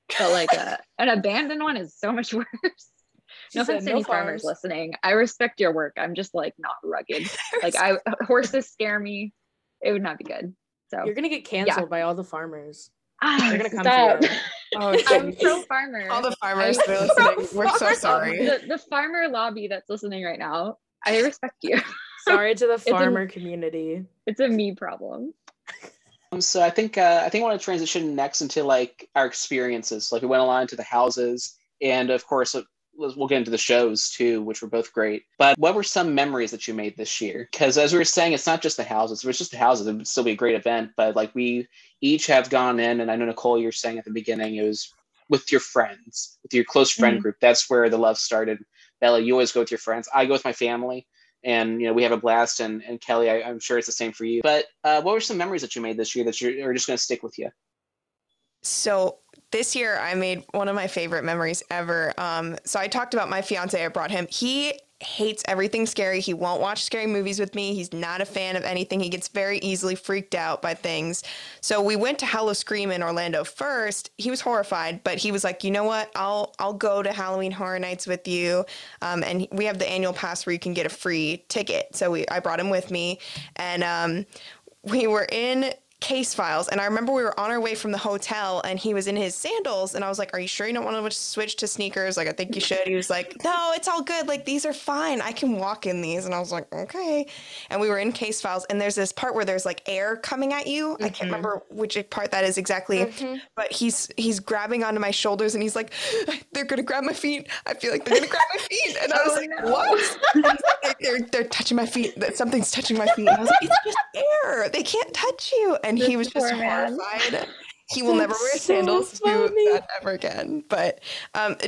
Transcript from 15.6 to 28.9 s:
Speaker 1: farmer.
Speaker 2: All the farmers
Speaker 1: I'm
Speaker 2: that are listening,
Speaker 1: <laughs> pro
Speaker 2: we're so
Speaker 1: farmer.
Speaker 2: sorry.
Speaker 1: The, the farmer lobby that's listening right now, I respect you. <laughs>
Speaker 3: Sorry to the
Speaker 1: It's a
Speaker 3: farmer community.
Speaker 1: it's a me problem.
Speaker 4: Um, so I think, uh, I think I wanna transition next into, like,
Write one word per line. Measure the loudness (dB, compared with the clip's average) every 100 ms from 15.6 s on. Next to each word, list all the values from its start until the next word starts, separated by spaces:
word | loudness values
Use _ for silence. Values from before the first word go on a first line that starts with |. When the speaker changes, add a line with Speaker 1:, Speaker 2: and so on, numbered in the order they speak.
Speaker 1:
farmer. | 0 -2 -2 -6 -4
Speaker 2:
All | -2
the | -2 -2
farmers | -2 0 2 4
Speaker 1:
I'm | 4
Speaker 2:
that | 4
are |
listening, | 4 6 6 4
Speaker 1:
<laughs> | -2
pro | 0
Speaker 2:
we're | 2 4
so | 4
Speaker 1:
farmer. | 2
Speaker 2:
sorry. | 2 2 0 0 2
Speaker 1:
The, | 0 -2
the | -8
farmer | -4 -2 -2 0 -2
lobby | 0 -4 -4 -6
that's | -8 -8
listening | -8 -8 -6
right | -6 -6
now, | -4 -4 -4 -8 _ _
I | 0 2
respect | 2 0 -8 -6
you. | 0 0 0 -8
<laughs> | -16 -4 4
Speaker 3:
Sorry | 4 4
to | 4 4
the |
Speaker 1:
It's | 2 4
a |
Speaker 3:
farmer | 4 4 2 0
community. | -6 -8 -4 -4 -4 -4 -6 -8 _ -6
Speaker 1:
it's | 0
a | 2
me | 2 0
problem. | -4 -8 -10 -10 -10 -10 -14 _ -20 -20 -20 -20 _ _ _ _
Speaker 4:
Um, | -4
so | 0 4
I | 4
think, | 4 0 4
uh, | 6 6
I | 4
think | 2
I | 0
wanna | 0
transition | -2 -2 -2 -2 -2
next | -2 -2 -2
into, | -2 0
like, | 4 4 2